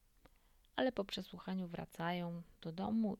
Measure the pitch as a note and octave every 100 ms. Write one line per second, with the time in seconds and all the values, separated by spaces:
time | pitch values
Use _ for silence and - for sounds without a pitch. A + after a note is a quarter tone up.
0 | _ _ - - _ _ _ - C4 -
1 | G3 - F#3+ F3 - F#3+ F3 E3+ E3 -
2 | E3+ F3 E3+ E3+ - - E3 E3 G#3 A3
3 | G#3+